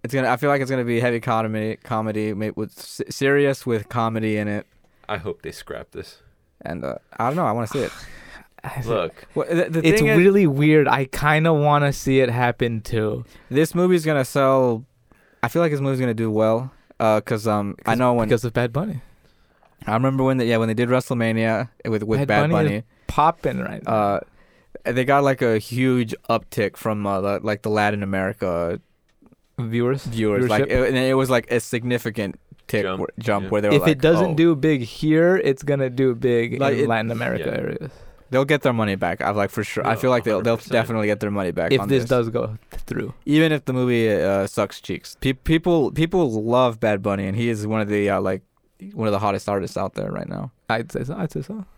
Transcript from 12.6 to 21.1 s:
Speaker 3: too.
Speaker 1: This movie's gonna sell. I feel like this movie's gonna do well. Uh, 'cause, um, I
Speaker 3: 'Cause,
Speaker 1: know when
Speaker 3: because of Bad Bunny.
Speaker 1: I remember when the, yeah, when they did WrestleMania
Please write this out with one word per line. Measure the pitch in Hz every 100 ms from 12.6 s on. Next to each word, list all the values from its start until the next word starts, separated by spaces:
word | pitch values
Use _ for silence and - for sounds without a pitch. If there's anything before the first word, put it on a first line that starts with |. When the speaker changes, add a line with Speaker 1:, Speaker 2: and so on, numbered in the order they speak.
| 120 113
Speaker 3:
too. | - 117 107 123 120 - _
Speaker 1:
This | 131 160 170
movie's | 180 180 156
gonna | 147 127
sell. | 143 135 135 127 113 127 _ _ _ _ _
I | 120
feel | 165
like | 170
this | 147
movie's | 139 131
gonna | 127 110
do | 113
well. | 107 110 113 131 _ _ _
Uh, | 110 107
'cause, | - 113 110
um, | 104 101 -
I | -
Speaker 3:
'Cause, | 113
Speaker 1:
know | 127
when | 120 110
Speaker 3:
because | 117 120
of |
Bad | 120 120
Bunny. | 123 208 143 - _ _ _ _ _ _ _ -
Speaker 1:
I |
remember | 110 135 135
when | 131 131
the, | 117
yeah, | 113
when | 113
they |
did | 110 120
WrestleMania | 127 -